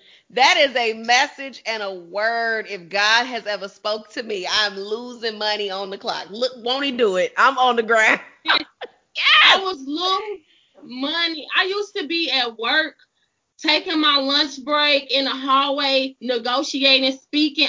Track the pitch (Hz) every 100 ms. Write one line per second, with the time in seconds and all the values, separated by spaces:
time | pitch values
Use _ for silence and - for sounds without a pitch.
0 | _ - _ 190 277 359 277 247 233 220
1 | 226 247 285 - 269 233 214 220 202 185
2 | 170 185 220 233 233 220 185 196 170 196
3 | 208 226 254 233 196 202 196 - 214 220
4 | 220 294 226 202 180 202 208 196 202 220
5 | 247 240 226 214 214 208 202 190 196 202
6 | 233 156 156 208 247 254 233 262 277 240
7 | 220 185 175 - 240 262 254 233 220 226
8 | 220 - - _ 320 - 302 _ - _
9 | _ - 381 605 - 381 381 294 262 302
10 | 370 381 427 370 _ _ _ 285 285 247
11 | 277 330 339 320 214 254 370 403 415 403
12 | 285 339 311 262 240 226 233 302 311 -
13 | _ _ _ _ _ _ 311 302 320 311
14 | 302 285 269 285 302 - - 294 294 277
15 | 277 262 269 269 269 269 285 277 277 269
16 | 262 - 240 240 233 254 285 277 269 269
17 | 262 262 _ 294 302 294